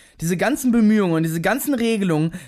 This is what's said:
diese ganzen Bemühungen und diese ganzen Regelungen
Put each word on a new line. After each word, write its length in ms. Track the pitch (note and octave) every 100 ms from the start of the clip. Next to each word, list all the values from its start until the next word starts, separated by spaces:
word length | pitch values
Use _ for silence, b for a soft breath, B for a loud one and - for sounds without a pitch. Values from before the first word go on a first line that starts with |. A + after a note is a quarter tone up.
| B B
diese 160 | E3 F3
ganzen 340 | F#3+ D4+ B3+
Bemühungen 440 | A#3 G#3+ G#3+ F#3+ D#3+
und 80 |
diese 180 | D#3+ E3
ganzen 320 | F3 B3+ D4
Regelungen 600 | C4 A#3 A3 G3 D3+ E3 F3+